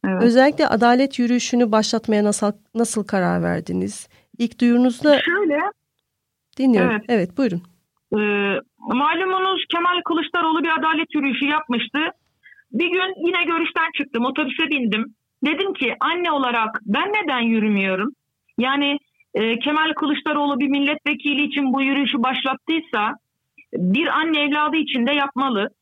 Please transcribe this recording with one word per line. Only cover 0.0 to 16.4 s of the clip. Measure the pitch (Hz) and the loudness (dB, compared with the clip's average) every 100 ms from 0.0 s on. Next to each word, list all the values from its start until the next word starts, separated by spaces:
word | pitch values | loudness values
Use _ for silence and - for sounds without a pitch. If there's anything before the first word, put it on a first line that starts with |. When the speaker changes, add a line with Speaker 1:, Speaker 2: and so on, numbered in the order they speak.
| 190 | 0
Speaker 1:
Evet. | 185 | 4
Speaker 2:
Özellikle | 233 233 277 294 302 | 6 6 6 4 2
adalet | - 240 247 269 269 | 4 4 4 2 0
yürüyüşünü | 240 247 - 240 240 | 0 0 2 0 2
başlatmaya | 214 214 220 214 214 | 2 2 -2 0 2
nasıl, | 208 208 208 208 _ 226 | 2 2 -2 -4 _ -4
nasıl | 233 220 202 | -2 -2 -2
karar | 196 175 175 | 0 0 0
verdiniz? | 175 170 170 180 196 - - _ _ - | 0 -2 -4 -4 -4 -6 -20 _ _ -4
İlk | 240 - | -4 0
duyurunuzda | 240 240 247 240 302 277 | 2 4 2 2 4 4
Speaker 1:
Şöyle. | - 359 359 285 381 - _ _ _ _ _ _ _ - | 4 0 0 0 -2 -8 _ _ _ _ _ _ _ 0
Speaker 2:
Dinliyorum. | 262 220 180 | 4 4 4
Speaker 1:
Evet. | 220 220 | 0 0
Speaker 2:
Evet, | 233 175 - | 0 0 0
buyurun. | 254 175 - _ _ _ _ | -2 -2 -8 _ _ _ _
Speaker 1:
Ee, | 208 208 202 202 190 - _ | -2 0 0 0 -2 -6 _
malumunuz | - 247 294 330 370 370 381 381 - | -4 0 0 0 0 0 0 -2 -2
Kemal | 339 349 359 - | 0 0 0 -2
Kılıçdaroğlu | 339 320 349 330 320 | -4 -2 -2 0 0
bir | 330 320 | 0 0
adalet | 320 320 330 302 | 0 0 -2 -2
yürüyüşü | 277 247 277 | -2 -2 0
yapmıştı. | 302 302 240 240 285 330 - _ _ - - _ | -2 -2 -4 -2 -4 -4 -6 _ _ -20 -20 _
Bir | 262 349 | -4 0
gün | 359 370 381 339 | 0 -2 -2 -2
yine | 359 | 0
görüşten | 339 330 330 349 330 - | 0 0 -2 -2 -2 -4
çıktım, | 285 233 247 | -4 -2 -2
otobüse | 262 285 - 294 | -2 -4 -2 -2
bindim. | 294 233 214 269 _ _ _ 277 | 0 0 -2 -6 _ _ _ -2
Dedim | 311 392 | -2 -4
ki | - 240 - | -2 -4 -2
anne | 294 349 349 | -2 -2 -2
olarak | 294 | 0